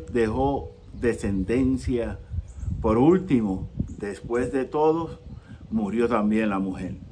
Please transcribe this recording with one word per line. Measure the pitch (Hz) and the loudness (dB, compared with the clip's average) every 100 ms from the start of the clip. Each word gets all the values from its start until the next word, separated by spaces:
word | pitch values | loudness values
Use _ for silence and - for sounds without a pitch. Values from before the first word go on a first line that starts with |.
| - | -2
dejó | 117 110 123 139 127 - - - | 2 2 2 0 0 -6 -14 -18
descendencia. | - 120 110 104 98 92 123 131 127 - 120 110 95 - - - - - - | -2 -2 0 -2 -2 0 2 2 0 0 -2 -2 -6 -6 -8 -8 -8 -6 -2
Por | 110 113 | 2 6
último, | 147 185 180 127 104 95 - - - - | 8 6 4 2 2 -2 -6 -6 -8 -8
después | 101 92 - 120 127 | -10 -10 -4 -2 0
de | 131 | -2
todos, | 127 151 156 165 160 - - - - - - | -2 2 4 2 -2 -10 -16 -18 -16 -18 -4
murió | 113 101 110 117 | -2 0 0 2
también | 113 104 110 107 | 2 2 2 2
la | 95 | 0
mujer. | 95 90 90 - - | -2 -4 -8 -10 -12